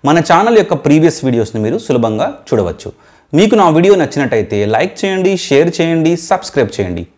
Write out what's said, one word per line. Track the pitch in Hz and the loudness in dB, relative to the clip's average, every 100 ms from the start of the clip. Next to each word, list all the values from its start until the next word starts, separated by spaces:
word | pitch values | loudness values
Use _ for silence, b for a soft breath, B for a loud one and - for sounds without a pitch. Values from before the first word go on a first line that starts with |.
| 143 | 2
మన | 165 160 | 0 2
ఛానల్ | 170 214 226 | 2 4 2
యొక్క | 190 143 - | 2 -2 2
ప్రీవియస్ | 151 160 - 131 | 4 2 0 -2
వీడియోస్ని | 117 107 113 107 | -2 -2 -4 -4
మీరు | 175 - | -4 -2
సులభంగా | 127 117 110 190 285 - | -2 0 -2 -4 -6 -4
చూడవచ్చు. | 117 90 78 - - b b b 147 | -2 -2 -6 -14 -18 b b b 2
మీకు | 208 214 | 4 4
నా | 180 156 | 4 4
వీడియో | 180 196 | 4 2
నచ్చినట్టయితే | 143 - 131 113 101 104 104 110 | 0 -2 -2 -2 -2 -2 -2 -2
లైక్ | 180 - 196 | -2 -4 -4
చేయండి, | 190 185 190 - | -2 -2 -2 0
షేర్ | 139 165 165 | 0 0 0
చేయండి, | 165 165 160 170 - | -2 0 0 -2 -2
సబ్స్క్రైబ్ | 185 - - 110 - | -4 -2 -2 -2 -2
చేయండి. | 95 87 85 | -6 -6 -12